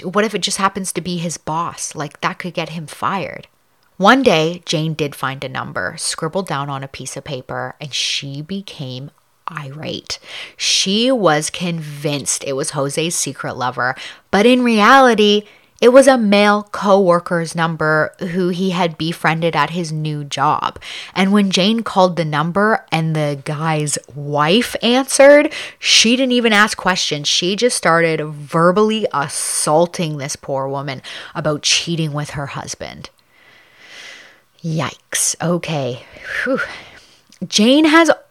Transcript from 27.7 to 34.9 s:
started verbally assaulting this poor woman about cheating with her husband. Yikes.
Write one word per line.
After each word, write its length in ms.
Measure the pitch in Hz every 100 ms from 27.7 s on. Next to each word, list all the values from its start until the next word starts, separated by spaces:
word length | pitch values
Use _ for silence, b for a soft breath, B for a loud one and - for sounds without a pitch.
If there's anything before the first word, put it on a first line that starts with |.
| -
started 440 | 175 165 165 156 151
verbally 840 | 147 147 165 175 190 214 220 208
assaulting 1040 | 143 147 - - - 160 156 175 - 160 147
this 180 | 139 -
poor 320 | - 135 135
woman 340 | 139 143 127 B B B
about 280 | 165 156 147
cheating 500 | - - 170 165 160
with 200 | 147 151
her 160 | 151 135
husband. 640 | - - - 69 67 - _ B B B B B B B B B B B B _ _
Yikes. 720 | 165 156 127